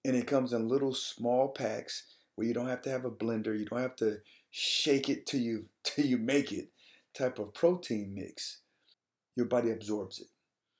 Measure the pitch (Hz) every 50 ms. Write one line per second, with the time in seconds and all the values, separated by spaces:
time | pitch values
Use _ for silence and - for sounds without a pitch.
0 | - 139 127 123 120 - 143 135 127 120 120 113 113 113 127 143 139 135 127 -
1 | - - - - 117 120 123 127 135 143 - - 131 107 107 120 - - - -
2 | - - - _ _ _ _ - 113 117 120 120 123 127 127 123 - 139 131 127
3 | 123 123 110 - 110 117 117 110 107 110 107 107 107 - 120 120 127 127 - -
4 | 113 110 104 104 - - - _ _ _ - - - - - - - 156 139 135
5 | 139 139 139 - - - - 135 120 117 113 107 95 - _ _ _ - - -
6 | 147 131 127 117 110 123 139 143 - - 101 90 - - _ _ - - - _
7 | _ _ - - 135 127 - - 107 101 - - - 170 180 175 - - 120 107
8 | 104 98 98 107 - - - - - - - - _ _ _ _ _ _ _ _
9 | _ _ _ _ _ _ _ 123 120 - 123 120 120 117 110 110 104 104 107 104
10 | 95 95 - - - - _ _ _ _ _ _ _ _ _